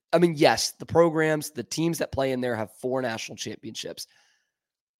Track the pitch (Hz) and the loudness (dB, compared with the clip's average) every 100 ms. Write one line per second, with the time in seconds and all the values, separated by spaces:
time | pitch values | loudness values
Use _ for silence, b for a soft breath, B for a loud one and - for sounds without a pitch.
0 | _ 170 175 147 143 113 - - 123 165 | _ 4 4 6 4 4 -2 -8 0 4
1 | 170 156 156 151 - - 110 - 165 165 | 4 4 0 0 -4 -10 -8 -2 -2 -2
2 | - - 135 127 123 110 107 - 127 131 | -4 -2 -2 -2 -2 -4 -6 -8 -4 -2
3 | 127 113 - 110 - - 110 - - - | -4 -6 -10 -12 -12 -12 -14 -12 -12 -12
4 | - _ _ _ _ _ _ _ _ | -16 _ _ _ _ _ _ _ _